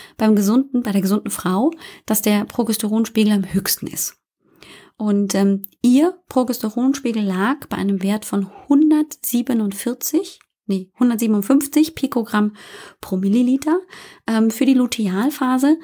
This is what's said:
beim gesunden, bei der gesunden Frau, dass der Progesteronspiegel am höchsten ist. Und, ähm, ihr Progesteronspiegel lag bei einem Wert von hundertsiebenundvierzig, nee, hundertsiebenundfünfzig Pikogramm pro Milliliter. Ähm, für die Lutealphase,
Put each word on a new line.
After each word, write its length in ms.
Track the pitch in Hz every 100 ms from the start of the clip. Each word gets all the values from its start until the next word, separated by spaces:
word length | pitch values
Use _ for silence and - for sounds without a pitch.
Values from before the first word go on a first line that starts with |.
| - _
beim 180 | 214 208
gesunden, 460 | 202 233 277 247
bei 100 | 233
der 100 | 202
gesunden 280 | 190 208 208
Frau, 400 | - 175 185 262 330 - - -
dass 160 | 214
der 220 | - 208 208
Progesteronspiegel 840 | - 226 214 208 220 220 - 214
am 220 | 208 190
höchsten 320 | 196 196 - -
ist. 300 | - - - _ _ _ _ - - - _
Und, 380 | 214 202 202 202
ähm, 320 | 196 196 - _
ihr 340 | 240 254 330 370 _
Progesteronspiegel 960 | - 247 240 220 226 262 277 240 220
lag 440 | 202 185 208 285 -
bei 100 | 196
einem 240 | 190 196
Wert 240 | 190 208 -
von 240 | 202 196 - -
hundertsiebenundvierzig, 1700 | 285 311 302 302 - - 240 233 240 208 202 - 247 - 320 392 - _ _ -
nee, 260 | 190 185 _
hundertsiebenundfünfzig 920 | 247 226 226 214 196 277 - - 311
Pikogramm 600 | - 269 247 220 214 214 208 - - - _
pro 180 | - 190
Milliliter. 640 | 196 220 247 269 311 349 370 - - - -
Ähm, 240 | 220 220
für 160 | 220 247
die 80 |
Lutealphase, 1040 | 262 247 - 208 185 247 294 254 254 277 320